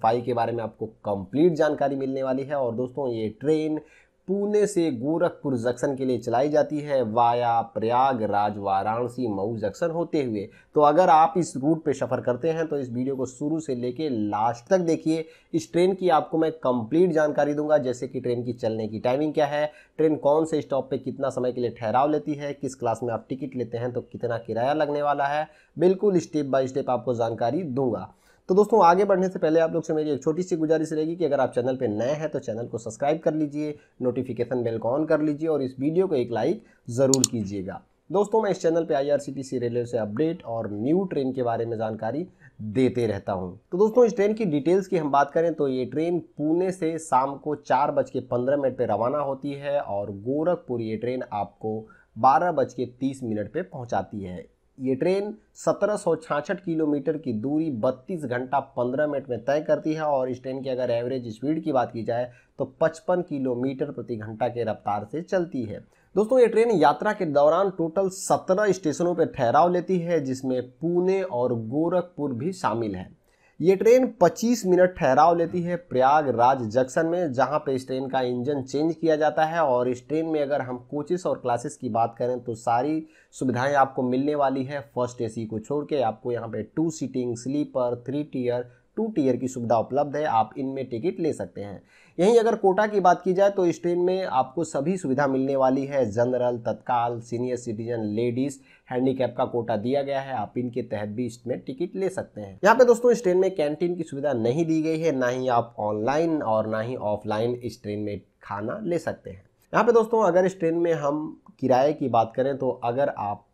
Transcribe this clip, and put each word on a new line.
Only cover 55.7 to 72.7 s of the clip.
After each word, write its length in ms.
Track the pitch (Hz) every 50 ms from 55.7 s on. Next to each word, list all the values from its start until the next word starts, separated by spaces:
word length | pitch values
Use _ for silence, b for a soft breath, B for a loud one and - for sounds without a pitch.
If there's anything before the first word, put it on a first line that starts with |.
| 156 - 202 202 208
सौ 180 | 202 - 180 160
छाछठ 440 | 160 - - 151 147 143 - 196 185
किलोमीटर 560 | - 170 165 156 156 147 147 143 127 165 151
की 160 | - - 131 113
दूरी 340 | 107 110 135 147 156 165 156
बत्तीस 480 | 127 110 113 131 131 131 - - 190 160
घंटा 400 | 151 117 123 123 127 127 143 139 135 - -
पन्द्रह 300 | 123 120 123 123 143 151
मिनट 220 | 147 143 135 135 127
में 80 | 120 113
तय 200 | 110 135 143 156
करती 340 | 156 151 151 147 156 160 151
है 80 | 160
और 280 | 156 151 143 131 131 131
इस 120 | 123 123
ट्रेन 200 | - 131 131 135
की 60 | 131 135
अगर 220 | 127 123 127 120
एवरेज 380 | 117 117 120 127 135 131 117 117
स्पीड 340 | 107 - 131 147 160 160 -
की 80 | 160
बात 200 | 139 127 117 117
की 120 | - 113 107
जाए 260 | 113 117 120 123 123 b b b b b -
तो 60 | 135 131 - -
पचपन 420 | 165 160 160 - - - 180 180
किलोमीटर 680 | 170 - 147 139 131 131 123 120 127 135 - 139 151 139
प्रति 260 | - - - 110 120 107
घंटा 300 | 104 110 110 110 123 120
के 160 | 117 120 113
रफ्तार 420 | 107 101 - - 104 101 104 104
से 160 | 107 - 156
चलती 420 | 175 - 202 185 170 147 139 131 113
है। 200 | 104 95 - - _ b b b b b
दोस्तों, 260 | 185 214 214 262 254
ये 60 | 240
ट्रेन 240 | 220 220 214 226 240
यात्रा 400 | 220 160 151 143 147 - 196 208
के 140 | 208 - 185
दौरान 440 | 156 139 143 143 151 160 180 196 196
टोटल 360 | 185 - 165 165 - 196 190 185
सत्रह 640 | 185 - - - - 175 - - 185 196 214 202
स्टेशनों 420 | 180 - - 156 135 - 175 175 175
पर 120 | 165 156 127
ठहराव 420 | - - 127 117 127 147 170 180
लेती 280 | 180 180 175 - 190 175
है, 220 | 165 170 175 156
जिसमें 400 | 139 131 127 127 - 131 127 127 120 -
पुणे 520 | - - 160 170 175 180 180 185 190 190
और 320 | 185 - 123 120 123 120 123
गोरखपुर 800 | 113 110 110 131 151 160 170 180 180 170 175 - - 147 139
भी 200 | 123 113 135 185 190
शामिल 400 | - - 113